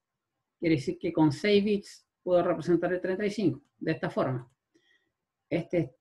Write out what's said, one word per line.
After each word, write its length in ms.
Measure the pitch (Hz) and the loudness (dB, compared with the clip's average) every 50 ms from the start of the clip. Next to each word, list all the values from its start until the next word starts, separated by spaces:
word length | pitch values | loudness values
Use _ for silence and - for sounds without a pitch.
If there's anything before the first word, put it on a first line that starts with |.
| _ _ _ _ _ _ _ _ _ _ _ - | _ _ _ _ _ _ _ _ _ _ _ -4
quiere 160 | - 160 160 | 0 0 0
decir 220 | 135 - 185 170 | 2 0 -4 -6
que 160 | - - - - | -4 -6 -4 0
con 180 | 165 156 151 | 2 2 2
seis 320 | 135 - - 208 208 202 196 | 2 0 0 4 4 4 4
bits 440 | 214 202 202 - - - - _ _ _ _ - | 2 0 -2 -4 -10 -20 -20 _ _ _ _ -2
puedo 200 | 180 180 175 175 | 2 2 2 4
representar 480 | 180 165 - 147 175 170 165 175 175 | 2 -2 -2 0 2 2 2 2 0
el 100 | 180 180 | -2 -2
treinta 240 | - 185 190 202 208 | -2 -4 -4 -2 -2
y 60 | 208 | -4
cinco, 300 | - 233 196 147 131 - _ _ _ | -2 0 0 0 0 -2 _ _ _
de 140 | - - 160 | -6 -4 -2
esta 180 | 160 - 185 165 | -2 -2 -2 -4
forma. 400 | - - - - 131 127 - _ _ _ _ _ _ _ _ _ _ _ _ _ _ _ _ _ _ _ _ | -2 -2 -2 -2 -4 -6 -8 _ _ _ _ _ _ _ _ _ _ _ _ _ _ _ _ _ _ _ _
Este, 460 | - 285 269 269 - 185 170 151 - _ _ | -4 -4 -4 -4 -2 -2 -2 -2 -4 _ _